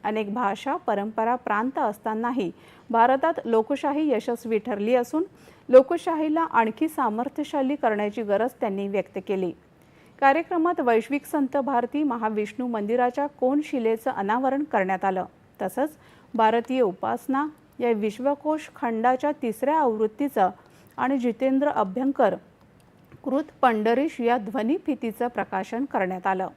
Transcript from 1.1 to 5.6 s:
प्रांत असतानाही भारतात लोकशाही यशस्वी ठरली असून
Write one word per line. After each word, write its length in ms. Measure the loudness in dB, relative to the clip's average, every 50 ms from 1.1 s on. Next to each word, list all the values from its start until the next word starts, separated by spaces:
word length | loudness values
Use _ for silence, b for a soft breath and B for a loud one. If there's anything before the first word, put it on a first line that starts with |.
| -2 -2 0 0 0
प्रांत 420 | -2 -2 -2 -2 0 0 -2 -2 0
असतानाही 720 | -2 -2 -2 -4 _ -6 -4 -2 -2 -2 -2 -2 -2 -4 -6 B B B B B B B
भारतात 440 | 4 4 6 6 6 4 2 0 -2 -2 -2
लोकशाही 680 | 2 2 2 2 2 -2 -2 0 -2 0 0 0 2 0
यशस्वी 440 | 0 0 -2 -6 -4 -4 -2 -2
ठरली 380 | -2 -2 -2 -4 -2 0 2 2
असून 280 | 2 2 0 -2 -4 -4 -4 B B B B B B